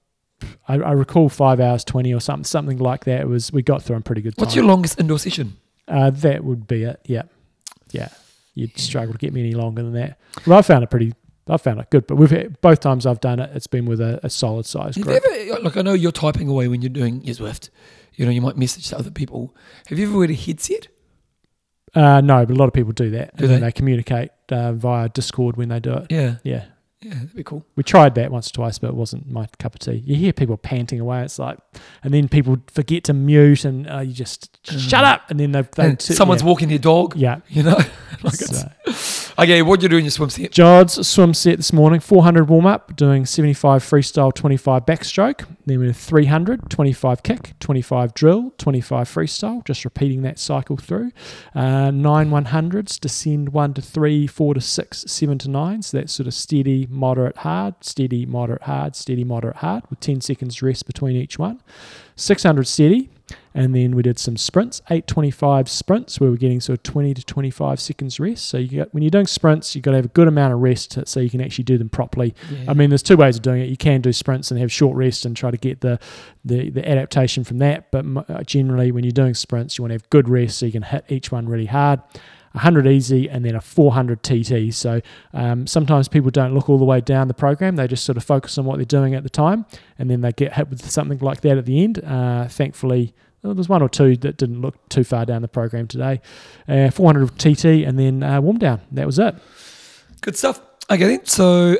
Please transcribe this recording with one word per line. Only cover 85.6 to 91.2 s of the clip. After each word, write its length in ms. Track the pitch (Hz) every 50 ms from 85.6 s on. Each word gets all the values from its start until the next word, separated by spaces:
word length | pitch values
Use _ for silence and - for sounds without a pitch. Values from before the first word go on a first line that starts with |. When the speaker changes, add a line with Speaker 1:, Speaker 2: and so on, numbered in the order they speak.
| 127 -
Speaker 1:
sometimes 400 | - 160 151 135 156 139 131 -
people 220 | - 151 131 131 120
don't 200 | 143 131 127 135
look 160 | 139 - -
all 100 | 139 135
the 60 | 131
way 160 | 131 131 127
down 280 | 120 - 135 135 135 127
the 60 | 123
program. 420 | - 143 139 147 147 190 190 185
They 100 | 151 131
just 180 | 120 127 123 -
sort 120 | - 123
of 80 | 117 -
focus 340 | - 147 135 - - - 143
on 60 | 135
what 100 | 131 135
they're 80 | 143 127
doing 300 | 113 147 139 135 131 135
at 80 | 131 139
the 80 | 135
time, 360 | - - 147 165 196 233 214 - - - - _ _ -
and 100 | 127 127
then 100 | 123 120
they 120 | 120 120 117
get 220 | - 143 143 -
hit 140 | 151 151 139
with 200 | 131 123 - 143
something 280 | - 151 147 143 143
like 240 | 131